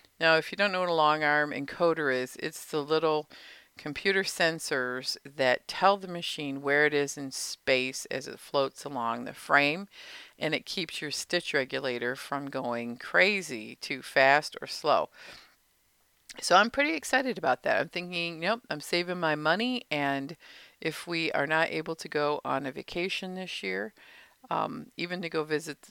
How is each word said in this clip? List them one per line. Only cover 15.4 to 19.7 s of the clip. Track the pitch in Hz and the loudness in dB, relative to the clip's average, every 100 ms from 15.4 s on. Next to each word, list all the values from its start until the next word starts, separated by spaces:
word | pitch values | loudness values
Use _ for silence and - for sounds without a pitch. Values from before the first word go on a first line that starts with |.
| - _ _ _ _ _ _ _ - - | -20 _ _ _ _ _ _ _ -20 -8
So | - | 6
I'm | 175 226 | 6 6
pretty | - 294 | 2 -2
excited | 320 - 262 262 175 | -2 0 0 0 0
about | 139 127 | 0 0
that. | - 113 | 2 0
I'm | 151 | -2
thinking, | 175 175 175 170 160 | -6 -6 -4 -4 -2
"Nope, | 170 233 - | -2 -2 -4
I'm | 151 | -10
saving | - 175 175 180 | -2 -2 0 -2
my | 160 | 0
money, | 151 151 185 247 | 2 2 2 0